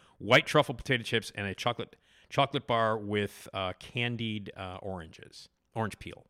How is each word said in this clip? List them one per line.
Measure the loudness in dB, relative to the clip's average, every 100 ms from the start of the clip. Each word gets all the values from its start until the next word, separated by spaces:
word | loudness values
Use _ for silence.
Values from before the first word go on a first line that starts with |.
| -20 -10
White | 6 6 8
truffle | 4 4
potato | -2 -2 -2
chips | 2 -2 -2
and | -6 -6
a |
chocolate, | -2 -2 -4 -8 -14 _ _ _
chocolate | 2 2 0 0
bar | 2 4 2
with, | 0 0 0 -6 -10
uh, | -4 -4 -6
candied, | -8 -4 -2 -2 -4 -4 -8 -10
uh, | -10 -8
oranges, | -8 -8 -10 -16 -20 -20 -20 _ _
orange | -4 -4 -6
peel. | -14 -16